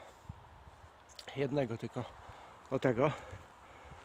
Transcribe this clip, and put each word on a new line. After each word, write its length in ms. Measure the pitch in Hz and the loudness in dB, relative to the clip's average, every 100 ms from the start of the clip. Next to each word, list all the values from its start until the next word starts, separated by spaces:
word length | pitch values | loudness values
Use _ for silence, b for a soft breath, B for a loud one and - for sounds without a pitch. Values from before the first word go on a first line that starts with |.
| B B B - - - - - - - - - - 135 | B B B -16 -16 -18 -18 -18 -20 -20 -18 -14 -6 0
Jednego 420 | 139 143 123 113 | 2 4 2 0
tylko, 260 | 117 127 113 - B B B B B | -2 -4 -4 -8 B B B B B
o 80 | 131 | 4
tego, 320 | 135 113 147 - B B B - - - - - | 6 8 6 4 B B B -18 -18 -18 -16 -16